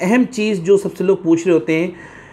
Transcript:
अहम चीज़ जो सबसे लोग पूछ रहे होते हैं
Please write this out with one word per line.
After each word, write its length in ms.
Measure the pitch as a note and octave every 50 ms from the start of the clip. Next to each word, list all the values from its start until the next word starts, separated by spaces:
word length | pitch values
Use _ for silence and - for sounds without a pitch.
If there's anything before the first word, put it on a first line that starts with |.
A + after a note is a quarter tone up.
अहम 240 | F3 F#3+ A#3 B3+ B3
चीज़ 360 | - - G#3 G#3+ A3 G#3 F3+
जो 160 | D#3+ F#3+ G3+
सबसे 260 | G3 - F3 - - F#3
लोग 200 | F#3 F#3+ F#3 F3+
पूछ 240 | E3 E3 E3 E3+
रहे 60 | F#3+ E3
होते 200 | D#3+ D#3+ E3 D#3+
हैं 220 | D#3+ F3 F#3 F3+ - - - - - - -